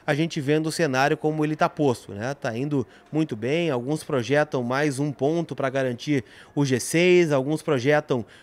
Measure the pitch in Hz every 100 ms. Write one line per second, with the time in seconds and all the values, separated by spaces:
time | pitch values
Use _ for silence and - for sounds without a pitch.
0 | - 143 165 160 135 156 160 - 156 131
1 | 147 151 156 156 151 151 170 - 143 113
2 | - 101 120 143 131 113 147 143 110 -
3 | - 147 156 110 117 160 170 123 123 156
4 | - 131 113 143 151 135 120 135 151 131
5 | 147 131 139 170 160 131 135 135 131 120
6 | 147 139 - - - 147 143 123 - 165
7 | 180 180 165 139 135 156 - 135 127 147
8 | - 127 101 -